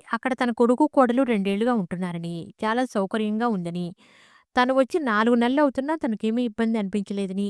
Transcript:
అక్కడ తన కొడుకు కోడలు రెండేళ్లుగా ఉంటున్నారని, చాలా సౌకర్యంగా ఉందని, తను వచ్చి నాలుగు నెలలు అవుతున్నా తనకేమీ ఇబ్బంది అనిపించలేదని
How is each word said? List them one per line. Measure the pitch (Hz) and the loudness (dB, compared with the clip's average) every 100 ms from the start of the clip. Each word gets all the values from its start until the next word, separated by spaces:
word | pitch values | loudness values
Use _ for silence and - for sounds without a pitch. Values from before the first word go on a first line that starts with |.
| - | -4
అక్కడ | 233 262 | -6 -4
తన | 254 247 | -2 -2
కొడుకు | 233 233 247 302 | 2 2 4 2
కోడలు | 285 240 240 | 4 4 4
రెండేళ్లుగా | 254 214 196 196 240 | 2 0 0 0 0
ఉంటున్నారని, | 233 175 175 180 170 170 170 - | 0 -2 -4 -6 -6 -8 -10 -12
చాలా | - 220 233 254 | -6 -2 -2 -2
సౌకర్యంగా | 214 190 226 214 214 240 | -2 -2 -2 -2 -2 -2
ఉందని, | 196 170 175 175 - _ _ _ _ _ 247 | -2 -4 -6 -8 -10 _ _ _ _ _ 0
తను | 247 | 2
వచ్చి | 262 254 359 | 2 2 0
నాలుగు | 269 208 226 240 | 0 2 4 4
నెలలు | 240 277 | 4 4
అవుతున్నా | 285 269 269 320 | 2 0 -4 -2
తనకేమీ | 262 208 220 233 | -2 -2 -2 -2
ఇబ్బంది | 247 214 226 226 | -2 -2 -2 0
అనిపించలేదని | 196 208 196 202 190 190 202 | -2 -4 -4 -6 -4 -4 -6